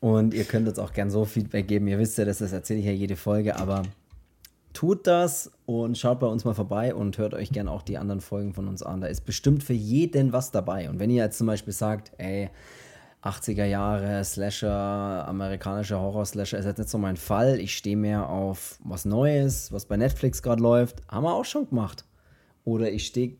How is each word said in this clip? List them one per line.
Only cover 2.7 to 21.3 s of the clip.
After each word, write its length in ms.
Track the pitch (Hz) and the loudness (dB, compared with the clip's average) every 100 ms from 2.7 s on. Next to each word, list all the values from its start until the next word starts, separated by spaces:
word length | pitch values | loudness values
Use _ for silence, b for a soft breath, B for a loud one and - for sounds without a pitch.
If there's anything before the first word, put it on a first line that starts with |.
| 110 | -2
ich 40 | 101 | 0
ja 40 | |
jede 240 | 98 98 98 | 0 0 -2
Folge, 400 | - 104 107 - | 0 2 2 0
aber 280 | 95 98 95 - _ - - _ - _ _ | 0 -2 -2 -8 _ -20 -20 _ -20 _ _
tut 320 | - 160 185 - | -2 0 2 4
das 460 | 175 175 - - - - | 4 4 0 -8 -10 -4
und 280 | 117 117 120 | -2 0 2
schaut 220 | 123 123 | 2 4
bei 80 | 127 | 2
uns 160 | 110 | 2
mal 120 | 117 107 | 0 0
vorbei 380 | 98 101 120 82 | 0 0 0 0
und 220 | 101 95 | -2 0
hört 140 | 107 - | -2 -2
euch 160 | - | -4
gern 160 | - 98 | -4 -4
auch 160 | 85 | -4
die 140 | - 101 | -6 -4
anderen 200 | 101 98 | -4 -4
Folgen 340 | - 101 101 | -4 -4 -4
von 140 | 95 98 | -4 -6
uns 140 | 95 | -6
an. 160 | - 92 | -6 -4
Da 60 | 90 | -4
ist 140 | - - | -6 -6
bestimmt 380 | - 143 147 | 0 4 4
für 100 | 139 | 2
jeden 600 | 120 104 127 165 143 135 | -2 2 2 4 4 4
was 160 | 123 131 | 2 0
dabei. 380 | 104 90 95 82 | -2 -2 -4 -4
Und 100 | 90 | -2
wenn 120 | 104 | 2
ihr 120 | 120 | 2
jetzt 140 | 110 - | 2 0
zum 80 | 113 | 0
Beispiel 260 | 107 - | 0 -4
sagt, 380 | 101 107 107 - - | -4 -2 -2 -6 -10
"Ey, 320 | 92 98 98 B B B B B B B | -6 -4 -6 B B B B B B B
achtziger 440 | 101 101 - 101 101 | -8 -6 -4 0 0
Jahre, 580 | 101 101 104 101 101 | 2 0 0 0 -2
Slasher, 1040 | 98 - 101 - 107 101 101 101 101 92 71 | -2 -2 -4 -2 -2 0 0 -2 -2 -4 -4
amerikanischer 720 | 95 95 95 98 101 101 101 | -4 -4 -4 -4 -4 -2 -2
Horror-Slasher 580 | 98 104 101 104 98 98 | -2 -2 -2 -4 -4 -4
ist 80 | 98 | -4
jetzt 140 | 98 | -4
nicht 100 | 104 | -4
so 80 | 110 | -2
mein 200 | 98 90 | -2 -2
Fall. 420 | - 104 127 131 | 0 2 4 2
Ich 180 | 98 - | -2 -6
stehe 200 | 104 104 | -2 0
mehr 300 | 107 104 82 | 2 0 0
auf 520 | 92 98 95 - - | -2 -2 -4 -10 -14
was 220 | - 92 101 | -10 -6 0
Neues, 640 | 107 147 147 139 135 - | 2 4 4 2 0 -4
was 140 | 101 - | -10 -2
bei 120 | 101 | 0
Netflix 440 | 127 - 131 - | 2 2 0 0
gerade 220 | 127 117 | 0 4
läuft", 400 | 117 120 120 - - | 6 6 4 -2 -8
haben 160 | 107 | -2
wir 100 | 156 | 0